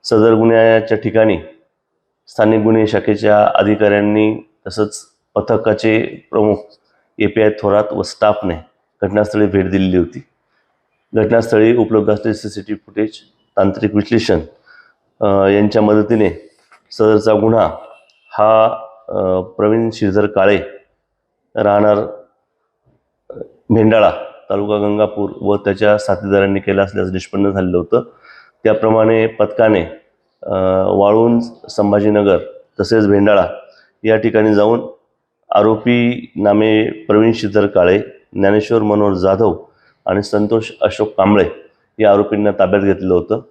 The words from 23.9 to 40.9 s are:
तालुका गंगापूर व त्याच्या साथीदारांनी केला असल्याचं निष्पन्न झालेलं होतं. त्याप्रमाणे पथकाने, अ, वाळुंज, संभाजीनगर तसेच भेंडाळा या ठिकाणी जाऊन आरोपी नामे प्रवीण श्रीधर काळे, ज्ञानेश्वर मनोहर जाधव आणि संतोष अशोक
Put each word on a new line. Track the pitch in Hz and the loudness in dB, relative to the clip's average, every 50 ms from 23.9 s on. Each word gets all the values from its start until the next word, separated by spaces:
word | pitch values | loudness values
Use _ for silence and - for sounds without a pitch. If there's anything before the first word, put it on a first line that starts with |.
| 113 110 104 90 - - - - - - _ _ | 4 4 4 2 0 -2 -12 -16 -18 -20 _ _
तालुका | 98 98 101 104 104 | -6 -6 -4 -4 -4
गंगापूर | 104 101 104 104 104 107 104 - 101 101 98 - - | -4 -2 -2 0 0 -2 -2 -2 -6 -8 -8 -8 -8
व | - 101 101 | -4 -4 -4
त्याच्या | 101 - 101 98 98 110 104 104 107 | -2 -2 -4 -2 0 2 2 2 0
साथीदारांनी | - - 98 90 - 98 98 101 98 98 98 98 | 0 -4 -4 -4 -2 0 0 2 2 2 0 -4
केला | 92 - 95 98 98 | -2 -2 0 0 0
असल्याचं | 95 101 101 92 92 92 | -2 -2 -6 -6 -4 -6
निष्पन्न | 92 - - - 98 101 101 | -8 -10 -8 -4 -2 -2 -2
झालेलं | 98 98 92 92 90 90 | -2 -2 -4 -2 -2 -4
होतं. | 85 - - 120 123 - _ _ _ - - - - _ _ _ _ | -2 0 -2 -2 -2 -4 _ _ _ -20 -20 -20 -20 _ _ _ _
त्याप्रमाणे | 110 107 110 110 110 110 110 110 110 113 113 110 | 0 0 2 2 0 2 2 2 2 2 2 0
पथकाने, | 113 110 - 107 107 - - 117 110 107 95 82 82 - - _ _ _ _ _ _ _ _ - | -2 0 -2 -4 -4 0 0 2 2 2 0 -2 -4 -12 -20 _ _ _ _ _ _ _ _ -12
अ, | - - 95 92 95 92 95 95 | -8 -4 -2 -2 0 0 0 0
वाळुंज, | 95 95 98 98 101 107 110 113 120 117 117 117 - - - - - | 0 0 2 2 4 4 4 2 2 2 0 -2 -6 -14 -20 -20 -12
संभाजीनगर | - - 104 101 104 104 104 107 104 104 104 98 95 80 - - - - _ _ _ - | -4 -4 -2 0 0 0 2 2 2 2 2 2 0 0 -2 -8 -18 -20 _ _ _ -8
तसेच | 101 - 117 110 107 | -4 0 0 0 2
भेंडाळा | 101 101 101 101 107 104 98 87 85 - - - - _ _ _ _ _ _ - | 2 2 2 4 4 2 2 0 -2 -6 -14 -18 -20 _ _ _ _ _ _ -2
या | 110 110 | -2 0
ठिकाणी | 110 113 113 107 110 107 107 107 | 0 0 0 0 2 2 2 2
जाऊन | 101 104 107 117 120 - - - _ _ _ _ _ _ _ _ _ _ _ - | 2 2 2 0 -2 -4 -10 -18 _ _ _ _ _ _ _ _ _ _ _ 0
आरोपी | 101 104 110 110 107 110 123 120 120 120 120 123 - - - _ | 2 2 2 0 0 0 -2 0 0 0 -2 -2 -4 -10 -14 _
नामे | - 101 104 101 107 107 110 110 110 107 - | -2 0 0 2 2 2 2 2 2 0 -2
प्रवीण | - - - - 104 107 110 113 113 | -6 -10 -4 0 2 2 4 2 0
श्रीधर | 113 - 101 98 107 104 | -2 -6 -2 0 0 0
काळे, | 101 - 98 87 87 92 104 104 - - - _ _ - | 0 2 2 2 4 2 2 0 -6 -16 -20 _ _ -6
ज्ञानेश्वर | - 98 98 104 107 107 - 123 113 107 | -2 0 2 2 0 0 0 -2 -2 0
मनोहर | 107 104 104 104 101 95 | 0 0 0 0 0 -2
जाधव | 92 90 95 95 95 113 101 82 - - _ _ _ _ _ _ _ _ | 0 0 0 0 2 0 -2 -2 -4 -10 _ _ _ _ _ _ _ _
आणि | - 92 101 101 | -4 -4 -4 -4
संतोष | - - 104 107 104 113 113 110 - - _ | -4 -2 -2 -2 0 -2 -2 -4 -6 -8 _
अशोक | - 104 | -4 -4